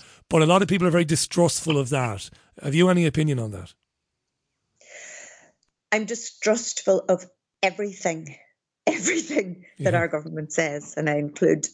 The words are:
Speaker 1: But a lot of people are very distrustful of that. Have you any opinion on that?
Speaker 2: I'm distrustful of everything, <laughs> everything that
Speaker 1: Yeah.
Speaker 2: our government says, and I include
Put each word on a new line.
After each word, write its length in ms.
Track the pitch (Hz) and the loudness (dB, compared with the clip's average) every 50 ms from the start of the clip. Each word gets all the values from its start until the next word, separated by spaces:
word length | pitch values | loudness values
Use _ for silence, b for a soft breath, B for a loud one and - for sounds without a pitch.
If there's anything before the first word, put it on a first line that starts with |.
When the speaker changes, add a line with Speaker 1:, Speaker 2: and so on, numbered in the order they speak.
| B B B B B B | B B B B B B
Speaker 1:
But 140 | - 160 156 | 2 4 6
a 40 | |
lot 140 | 156 180 190 202 | 6 6 4 4
of 40 | |
people 220 | 147 196 185 180 180 | 2 2 2 2 2
are 20 | |
very 140 | 160 175 170 | 4 2 2
distrustful 760 | 147 165 - - - - 175 170 156 - - - 160 151 143 | 2 0 -2 -2 -2 2 2 2 2 2 0 -2 0 0 0
of 100 | 135 120 | 0 0
that. 400 | 147 135 127 117 104 95 - - b b b b b - | 0 -2 -2 -2 -4 -8 -12 -16 b b b b b -10
Have 140 | - 143 139 | -6 -2 2
you 140 | 165 175 185 | 4 4 4
any 180 | 180 175 170 | 4 4 2
opinion 320 | 156 - 160 156 151 139 123 | 2 2 0 0 0 0 -2
on 140 | 113 110 101 | -4 -6 -8
that? 220 | 95 92 - - _ _ _ _ _ _ _ _ _ _ _ _ _ _ _ _ _ _ _ _ _ B B B B B B B B B B B B B B B B _ _ _ _ _ - 214 | -10 -14 -16 -20 _ _ _ _ _ _ _ _ _ _ _ _ _ _ _ _ _ _ _ _ _ B B B B B B B B B B B B B B B B _ _ _ _ _ -2 -2
Speaker 2:
I'm 120 | 214 214 | -2 -2
distrustful 1000 | 185 233 226 - - - - - 214 220 240 233 - - - - 196 190 180 - - | -2 -6 -8 -10 -12 -10 -2 0 2 2 2 0 -6 -8 -4 0 2 2 2 2 0
of 180 | 185 180 - - _ _ _ _ _ - - | 0 0 -2 -8 _ _ _ _ _ -2 -2
everything, 760 | 190 185 208 208 208 185 - - 180 165 160 160 147 139 - _ _ _ _ | -2 -2 -2 -8 -8 -8 -6 -4 -4 -4 -6 -8 -14 -18 -20 _ _ _ _
<laughs> 260 | _ _ _ _ - | _ _ _ _ -2
everything 800 | - 330 339 - 339 370 330 214 - 294 294 196 180 175 - - - _ - | -2 -2 0 0 -2 0 -2 -2 -2 -2 -2 -2 -2 -6 -12 -16 -18 _ -2
that 140 | 143 185 175 | 0 2 2
Speaker 1:
Yeah. 40 | 170 | 2
Speaker 2:
our 80 | 170 160 | 0 0
government 440 | - 151 151 160 160 156 151 151 - | -2 -4 -6 -6 -10 -10 -10 -6 -2
says, 420 | 170 160 151 143 147 - - - | -2 -2 -2 -2 -6 -10 -10 -6
and 120 | 151 156 151 | -4 -2 0
I 80 | 147 | 0
include 520 | 147 147 147 - - 185 156 160 151 147 - | 0 -2 -4 -2 2 4 4 4 2 0 -6